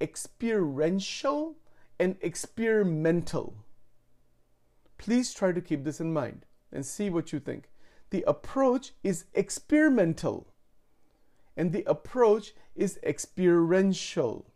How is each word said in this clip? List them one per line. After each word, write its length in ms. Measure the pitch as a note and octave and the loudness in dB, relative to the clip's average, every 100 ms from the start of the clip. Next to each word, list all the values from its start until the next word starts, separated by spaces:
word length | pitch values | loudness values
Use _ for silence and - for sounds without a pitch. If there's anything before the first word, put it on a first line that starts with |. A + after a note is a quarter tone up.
experiential 1600 | D#3 - - - A#3 A3 D#3+ C3+ D#3 F#3+ F#3+ - D4+ D4 D#4+ D4+ - - - - | -6 -8 -14 -6 -2 0 0 0 0 0 -4 -4 -2 -2 -4 -10 -20 -20 -8 -2
and 180 | F#3 F#3 | -2 -2
experimental. 1400 | E3+ - - - A3+ A3 F#3+ D#3 D#3+ E3+ E3 E3 - - - - - - _ _ _ _ _ _ _ _ _ - | -6 -8 -10 -2 2 2 2 2 2 2 0 -4 -6 -10 -18 -20 -20 -20 _ _ _ _ _ _ _ _ _ -10
Please 360 | - B3 A#3+ | 0 0 0
try 180 | - F#3+ | 0 0
to 80 | F3+ | 0
keep 220 | F3+ D3 | -2 -4
this 180 | C#3 D3 | -4 -6
in 120 | E3 | -4
mind 340 | D#3+ A#2 - - _ - | -2 -4 -8 -20 _ -12
and 160 | - C3+ | -10 -8
see 240 | - G3+ | -6 -2
what 220 | E3+ D#3+ | -2 -4
you 80 | D3 | -6
think. 280 | C3+ - - - - - - | -8 -10 -12 -20 -20 -20 -8
The 140 | F#3+ - | -2 0
approach 680 | - - C4+ C4+ C4 - - | -2 -2 2 2 2 -2 -6
is 220 | G3 F#3+ - | -4 -4 -4
experimental 1120 | - F#3+ - - D4+ D#4 B3 E3 D#3+ D3+ G2+ - _ _ - _ _ _ _ _ _ - - | -2 -2 -4 2 4 6 6 2 0 -4 -4 -10 _ _ -20 _ _ _ _ _ _ -12 -4
and 160 | E3+ | -2
the 120 | F#3+ | -2
approach 680 | - D3+ - B3+ A3+ G#3+ - - - | -2 -2 -2 2 4 4 0 -18 -12
is 240 | - G3 - | -4 -4 -2
experiential. 1400 | - - - - F3+ E3+ E3 F#3 G3 F#3 - - B2 - - | -4 -4 -6 2 4 6 6 4 4 0 -4 -2 -2 -4 -12